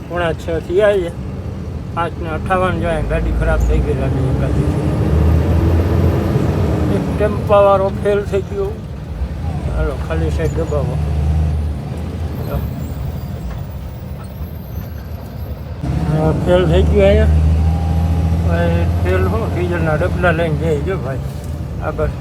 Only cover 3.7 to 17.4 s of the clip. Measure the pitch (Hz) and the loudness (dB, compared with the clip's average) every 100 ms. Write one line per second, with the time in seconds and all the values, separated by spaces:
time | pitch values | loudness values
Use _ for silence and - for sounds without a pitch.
3.7 | 156 - 139 135 135 131 135 - - - | 2 2 0 0 0 0 0 0 0 0
4.7 | - - - - 78 78 78 - 82 - | 0 0 0 2 4 4 4 4 4 4
5.7 | 82 - - - - - - - - - | 2 2 2 2 2 0 0 0 0 0
6.7 | - - 196 - - 208 208 - 202 202 | 0 0 0 0 0 0 0 2 6 6
7.7 | 196 196 202 202 202 202 196 185 202 202 | 4 2 0 0 0 0 -4 -2 -4 -4
8.7 | - - - - - - - - - - | -6 -10 -10 -8 -6 -6 -4 -4 -4 -2
9.7 | 156 156 135 - 160 160 147 156 - 160 | -2 -2 -2 -4 -2 0 0 0 0 0
10.7 | 147 - - - 76 - 78 78 76 76 | 0 0 -2 0 0 2 2 2 0 -2
11.7 | 71 71 80 80 80 - - 120 - - | -4 -6 -8 -6 -6 -6 -6 -4 -4 -4
12.7 | - - - - - - - - - - | -6 -6 -6 -6 -6 -8 -8 -8 -8 -8
13.7 | - - - - - - - 73 - - | -10 -10 -10 -12 -12 -12 -10 -10 -10 -10
14.7 | - - - - - - - - - - | -10 -10 -12 -10 -12 -10 -10 -10 -10 -10
15.7 | - - - 156 151 156 147 175 180 175 | -8 -4 -2 0 2 2 2 4 4 6
16.7 | 175 180 202 196 214 220 - | 4 6 6 6 6 6 6